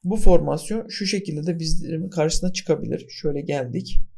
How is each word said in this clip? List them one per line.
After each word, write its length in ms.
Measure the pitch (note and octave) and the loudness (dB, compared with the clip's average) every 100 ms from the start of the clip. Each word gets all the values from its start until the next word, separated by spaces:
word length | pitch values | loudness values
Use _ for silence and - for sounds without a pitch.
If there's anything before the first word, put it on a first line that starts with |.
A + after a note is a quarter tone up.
Bu 120 | F3+ G#3 | -2 6
formasyon 720 | G#3 E3+ D3 D3+ - G#3+ A3 | 8 8 2 -6 -6 -10 -8
şu 180 | - G3 | -8 -4
şekilde 400 | G3+ F#3+ D3+ D#3+ | -4 -6 -8 -6
de 140 | E3+ | -6
bizlerin 500 | D#3+ - D#3 D#3+ F#3 | 0 0 0 -8 -6
karşısına 440 | E3+ D#3 - F#3 | -2 -2 0 -2
çıkabilir. 560 | F#3 - D3+ A2+ D3 - | -4 -2 -4 -2 -8 -10
Şöyle 320 | - D3+ C#3 | -6 -4 -4
geldik. 600 | D3 C#3+ B2 E3 A#2+ - - | -4 -4 -4 -8 4 4 4